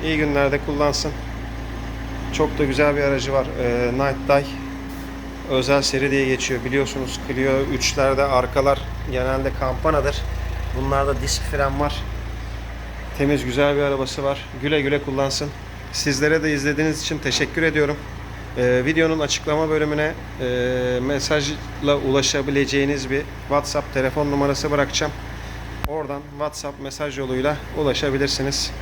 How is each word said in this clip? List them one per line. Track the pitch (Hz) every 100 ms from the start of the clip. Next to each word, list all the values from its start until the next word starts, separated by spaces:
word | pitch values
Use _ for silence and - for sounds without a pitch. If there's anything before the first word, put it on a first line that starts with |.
İyi | 160 156
günlerde | 151 143 139 139 151
kullansın. | 143 147 - 151 - - - - - - - - - - - -
Çok | - 151 110
da |
güzel | 143 127 147 143
bir |
aracı | 139 135 127
var. | 135 135 -
Ee, | 123 120 123
Night | 127 139 135 -
Day | 143 143 - - - - - - - - - -
özel | 131 127 139
seri | 135 135 139
diye | 139 131
geçiyor. | 127 - 127
Biliyorsunuz | 123 139 131 135 127 - -
Clio | 131 135 135
üçlerde | 139 135 - 147 135 135
arkalar | 139 127 123 143 135 139 - - -
genelde | 123 127 135 135 -
kampanadır. | 131 123 160 151 127 - - - - - - 127
Bunlarda | 135 139 139 127
disk | 139 -
fren | - 143 139 139
var. | 143 - - - - - - - - - - - - -
Temiz, | 143 143
güzel | 123 123 143 143
bir |
arabası | 143 139 127 -
var. | 139 139 - 127
Güle | 139 151
güle | 139 143
kullansın. | 143 135 135 - 143 - - - -
Sizlere | - 147 135 151 160
de | 156
izlediğiniz | 151 143 143 156 151
için | - 151
teşekkür | 139 - 147 -
ediyorum. | 160 151 147 147 - - - - - 120
Ee, | 123 127
videonun | 127 160 160 160
açıklama | 143 - - 151 160
bölümüne, | 156 151 147 151 - - -
e, | 127 123 123 127 123 123
mesajla | 127 143 - 151 143 151 - - 143 143 139
ulaşabileceğiniz | 139 131 143 135 139 127 139 139 143 131
bir | 139 147 - -
WhatsApp | 143 139 147 139
telefon | 135 131 151 147
numarası | 143 143 135 151
bırakacağım. | 143 139 - 151 - - - - - - - -
Oradan | 156 139 143 147
WhatsApp | 143 151 147 147 139
mesaj | 139 135 147 135
yoluyla | 131 127 139 147 - -
ulaşabilirsiniz. | 147 117 147 135 139 - 139 139 - -